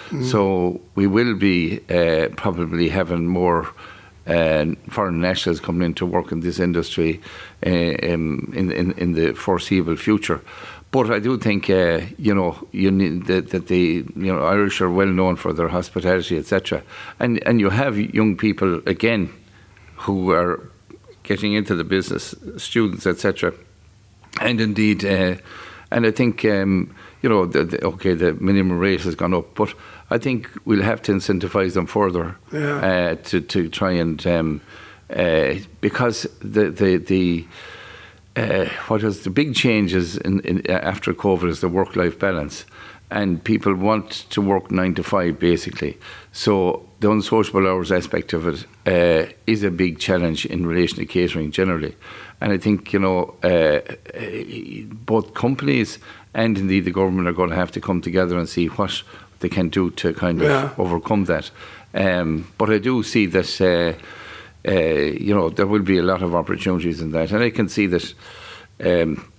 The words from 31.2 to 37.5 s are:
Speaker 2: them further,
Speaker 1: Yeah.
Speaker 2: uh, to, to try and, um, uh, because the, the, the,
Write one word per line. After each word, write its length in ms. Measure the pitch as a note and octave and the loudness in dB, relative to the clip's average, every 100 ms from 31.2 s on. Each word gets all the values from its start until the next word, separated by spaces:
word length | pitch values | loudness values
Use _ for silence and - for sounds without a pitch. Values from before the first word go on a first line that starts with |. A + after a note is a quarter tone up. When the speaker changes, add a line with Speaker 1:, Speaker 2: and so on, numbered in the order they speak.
| - F#2 F2+ G#2 F#2 | 2 -2 0 0 0
Speaker 2:
them 140 | F#2 F2 | 0 -2
further, 500 | G#2+ G2 F2 E2+ - - | 0 2 0 -4 -8 -10
Speaker 1:
Yeah. 240 | D3+ D3 C#3+ | -6 -4 0
Speaker 2:
uh, 380 | F#2+ F#2 E2+ E2 - | 2 2 0 -2 -2
to, 100 | F#2 | -2
to 280 | - G2 E2 | 0 -2 -2
try 220 | - F#2+ | -2 0
and, 340 | F2+ E2 D2+ F2+ | 0 0 -2 0
um, 340 | E2+ D#2+ D2 - - - - - | 0 0 -4 -10 -20 -20 -20 -8
uh, 460 | - F2 D#2+ C2+ F2+ - - | -2 2 2 2 -2 -8 -4
because 460 | G#2 - A#2+ A2 - - | -4 0 -2 -2 -8 -12
the, 280 | G#2 G#2+ F#2 | -2 2 2
the, 280 | F2+ G2 F2+ | 2 2 2
the, 480 | - F#2+ F2+ E2+ E2 | 2 2 2 0 -4